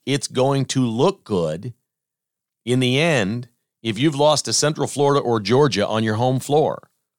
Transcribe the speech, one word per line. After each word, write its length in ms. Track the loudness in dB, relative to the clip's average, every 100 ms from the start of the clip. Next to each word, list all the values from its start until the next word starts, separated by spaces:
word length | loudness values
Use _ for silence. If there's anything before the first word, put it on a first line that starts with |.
| -4
it's 220 | -4 -2
going 360 | 0 0 0 0
to 200 | 0 0
look 380 | 2 0 0
good 500 | -4 -2 -2 -4 -10 -14 _ _ _ _ _ _ _ _
in 160 | -2 0
the 180 | 2 2
end 500 | 2 2 0 -4 -10 _ _ _
if 160 | -6 0
you've 160 | 0
lost 320 | 2 2 2 0
to 80 |
Central 320 | -2 -2 -2 -4
Florida 340 | 0 2 2
or 180 | 0 -2
Georgia 460 | 2 2 2 2 -2
on 180 | 0
your 100 | -2
home 240 | 0 0 -2
floor. 500 | 0 0 0 -2 -10 _ _